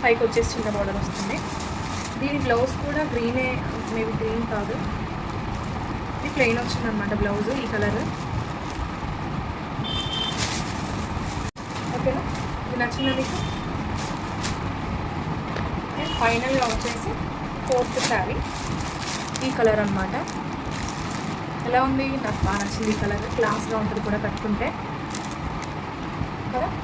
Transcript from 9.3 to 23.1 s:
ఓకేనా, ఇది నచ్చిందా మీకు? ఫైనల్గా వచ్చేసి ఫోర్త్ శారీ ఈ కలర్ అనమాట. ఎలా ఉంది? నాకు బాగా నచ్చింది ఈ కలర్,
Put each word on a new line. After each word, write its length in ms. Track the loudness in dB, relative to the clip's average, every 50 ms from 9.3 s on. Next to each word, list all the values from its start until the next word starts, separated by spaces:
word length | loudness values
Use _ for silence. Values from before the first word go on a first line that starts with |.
| -4 -4 -4 -4 -4 -6 -6 -6 -4 -4 -4 -2 -2 -2 -2 -2 -2 0 0 0 2 2 2 2 2 0 0 0 -2 -2 -2 -2 -2 -2 -2 -2 -2 -2 -2 -2 -2 -2 -4 -4 -6 -6 -8 -6 -6 -4 -2 -2 0
ఓకేనా, 280 | 2 2 2 2 2 0 -2 -2 -2 -2 -2 -2 -4 -2 -2
ఇది 100 | 0 0 0
నచ్చిందా 300 | 0 2 2 2 2 2 2
మీకు? 160 | 0 0 0 0 0 -2 -2 -2 -4 -2 -2 -2 -2 -2 -2 -2 0 -2 -2 -2 -4 -4 -2 0 0 0 0 0 -2 -4 -4 -4 -2 -2 -2 -2 -2 -2 -4 -4 -2 -2 -2 -4 -4 -4 -2 -2 -2 0 -2 -2 -4 -4 -4 -2 -2 -2 0 2
ఫైనల్గా 440 | 4 4 4 4 2 4 4 4 4 4 2
వచ్చేసి 380 | 0 0 0 -2 -2 -2 -4 -2 -2 -4 -4 -4 -4 -4 -4 -4 -4 2 4
ఫోర్త్ 300 | 4 4 4 2 2 2 2 4
శారీ 260 | 4 2 2 0 0 -2 -2 -2 -2 -4 -2 -2 -2 -2 -2 -4 -4 -4 -4 -2 -2 -2 -4 -2 -2 0 0
ఈ 40 | 2 2 6
కలర్ 220 | 6 6 6 6 4
అనమాట. 300 | 2 2 2 2 2 0 -2 -2 -2 -4 -4 -4 -4 -6 -4 -4 -4 -2 -2 -2 -2 -2 -4 -4 -2 -2 -2 -2 -2 -4 -4 -4 -6 -4 -4 -2 4
ఎలా 120 | 4 4 6 6
ఉంది? 180 | 4 2 2 2 0 0 0
నాకు 160 | 0 0 2 2
బాగా 140 | 2 4 2
నచ్చింది 300 | 2 0 0 0 2 2 2
ఈ 20 | 2
కలర్, 240 | 2 2